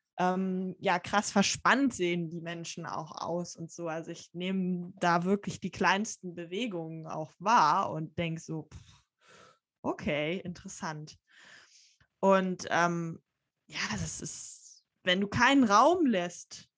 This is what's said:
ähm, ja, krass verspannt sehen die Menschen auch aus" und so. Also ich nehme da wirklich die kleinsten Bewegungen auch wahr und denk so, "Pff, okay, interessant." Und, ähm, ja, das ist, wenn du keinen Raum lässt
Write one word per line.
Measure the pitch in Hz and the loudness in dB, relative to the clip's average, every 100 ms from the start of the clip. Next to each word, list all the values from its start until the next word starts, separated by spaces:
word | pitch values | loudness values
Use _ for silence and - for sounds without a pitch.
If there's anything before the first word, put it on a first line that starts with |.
| _ - | _ -2
ähm, | 180 185 190 185 190 - | 0 0 0 -2 -4 -2
ja, | 190 180 | 0 0
krass | - 208 - | 2 0 2
verspannt | 202 - - 170 240 277 | 2 2 2 4 4 4
sehen | - 175 175 165 | 2 0 0 -2
die | 170 | -6
Menschen | 165 170 165 - 156 | -8 -8 -10 -10 -8
auch | 104 160 - | -8 -8 -8
aus" | - 175 170 - | -6 -6 -6 -10
und | 165 | -14
so. | - 170 | -10 -8
Also | 165 170 | -6 -8
ich | 165 - | -14 -12
nehme | 170 185 190 180 180 175 - | -6 -2 -2 0 -2 -6 0
da | 175 170 | 2 2
wirklich | 180 202 190 - | 2 0 -2 -8
die | 185 | -8
kleinsten | - 180 196 220 - 180 170 | 0 2 2 0 -8 -12 -10
Bewegungen | 170 190 247 170 160 160 160 | -8 -6 -4 -6 -8 -10 -10
auch | 156 156 - | -8 -10 -4
wahr | 190 233 151 180 - | 2 4 6 4 0
und | 156 156 - | -4 -6 -4
denk | 165 160 | -4 -4
so, | - 160 - | -8 -10 -10
"Pff, | - - _ _ _ _ - - _ _ _ | -18 -20 _ _ _ _ -20 -20 _ _ _
okay, | 269 392 190 147 151 185 | -6 -4 -2 -2 -2 -4
interessant." | 185 170 190 - 175 151 151 - _ _ - - _ _ _ _ _ _ | -6 -12 -14 -10 -8 -8 -12 -18 _ _ -20 -20 _ _ _ _ _ _
Und, | 196 190 190 180 - | 4 4 2 -4 -2
ähm, | 151 175 170 165 165 _ _ _ _ _ | 2 2 0 -6 -10 _ _ _ _ _
ja, | 156 - | -8 -4
das | 208 160 - | -4 -6 -6
ist, | 156 - - - - - _ _ | -8 -8 -12 -16 -20 -20 _ _
wenn | 185 180 | 0 0
du | 202 | 0
keinen | 233 240 277 | 4 6 6
Raum | 226 208 277 370 277 | 6 8 6 6 4
lässt | 190 175 - - - - | 2 -2 -8 -16 -20 -20